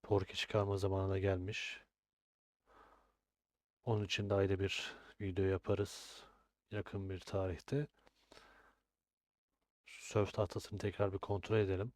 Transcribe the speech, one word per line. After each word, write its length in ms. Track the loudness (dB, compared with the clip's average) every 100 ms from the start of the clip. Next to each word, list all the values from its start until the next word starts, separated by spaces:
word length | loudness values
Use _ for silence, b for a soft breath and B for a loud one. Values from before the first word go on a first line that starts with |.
Porki 340 | 2 2 2 -4
çıkarma 420 | 0 0 2 2
zamanı 340 | 2 2 2
da 80 | 2
gelmiş. 600 | 2 2 0 -6 -8 -10 _ _ _ _ _ _ _ _ _ B B B B B _ _ _ _ _ _ 0
Onun 200 | 0 2
için 240 | -2 2
de 40 |
ayrı 260 | 4 4 4
bir 360 | 2 -2 -6 B B B
video 240 | -4 2 2
yaparız. 800 | 2 2 0 0 -4 -14 -16 -20 B B _ _
Yakın 380 | -6 -4 -6 -4
bir 100 | -6
tarihte. 680 | -2 -2 0 -4 -2 -2 -2 B B B B B B B B B B _ _ _ _ _ _ _ _ _ -20
Sörf 460 | -16 -2 0 2
tahtasını 460 | 0 -2 -2 -6 -4
tekrar 340 | -4 0 0
bir 40 | 0
kontrol 400 | -2 -4 2 2
edelim. 360 | 4 0 -2